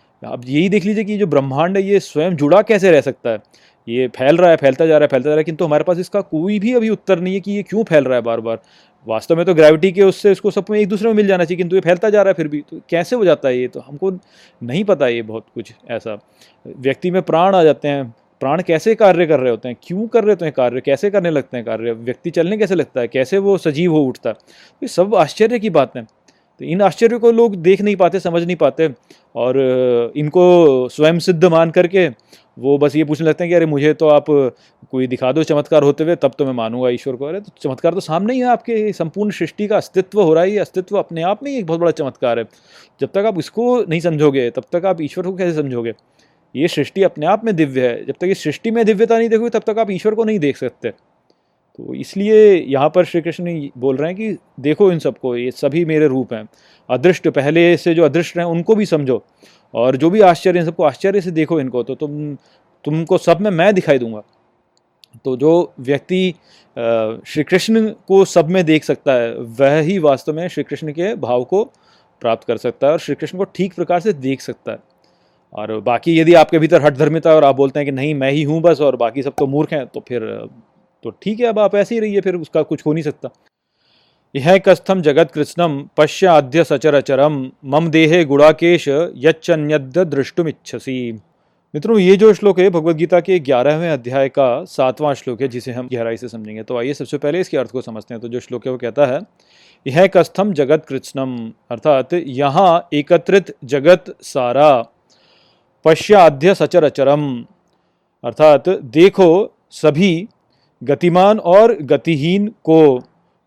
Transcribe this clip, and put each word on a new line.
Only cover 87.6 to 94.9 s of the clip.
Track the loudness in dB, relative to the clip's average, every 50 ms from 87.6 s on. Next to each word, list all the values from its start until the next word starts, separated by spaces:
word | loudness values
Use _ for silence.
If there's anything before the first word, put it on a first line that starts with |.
| -8
मम | -2 -2 0 0 2
देहे | 2 4 4 4 4 2 2
गुणाकेश | 2 4 6 6 6 6 4 2 2 2 2 0 -2 -2 -2 -2 -4 -6
यच्चन्यद्य | -2 0 0 0 0 -2 -4 -2 -2 0 -2 -2 -2 -4 -4 -2 -2 -2
द्रष्टुमिच्छसि।" | -2 -2 -4 -4 -4 -4 -4 -4 -4 -6 _ _ -14 -14 -12 -10 -8 -8 -6 -6 -8 -10 -12 _ _ _ _ _ _ _ _ _ _ -12
मित्रों, | -8 -2 0 2 4
ये | 6 6 6
जो | 6 6 6 4
श्लोक | 6 2 0 2 4
है | 2 2
भगवद | 2 0 0 0 -2 -2
गीता | 0 2 2 0
के | 2 2 -2 -2
ग्यारहवें | 0 0 0 2 2 0 0 0 -2 -4
अध्याय | -4 -6 -6 -6 -2 -2 -2 -2
का | 0 0 0 0 0 -2 -6
सातवां | -10 -4 -2 -2 -2